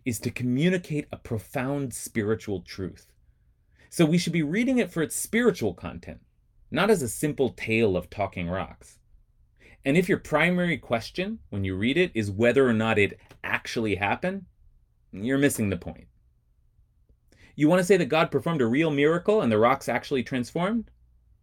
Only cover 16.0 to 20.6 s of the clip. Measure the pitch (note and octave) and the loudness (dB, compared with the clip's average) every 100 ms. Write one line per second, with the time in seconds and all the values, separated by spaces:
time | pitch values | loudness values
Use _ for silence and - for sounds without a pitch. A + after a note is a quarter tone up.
16 | - _ _ _ _ _ _ _ _ _ | -20 _ _ _ _ _ _ _ _ _
17 | _ _ _ _ - - D3+ F3+ F3+ F#3+ | _ _ _ _ -16 2 4 4 4 4
18 | C3+ D#3+ D#3+ C#3 E3+ D#3 A2+ C3+ E3 C#3+ | 4 2 2 0 0 2 2 2 2 2
19 | D3 E3+ F#3+ G#3+ B2+ G#2+ A#2 C3+ - A#2+ | 2 2 2 2 4 4 4 2 -2 -4
20 | - C3+ A2 C3 A#2+ E3 | -2 -4 -2 -6 -4 -2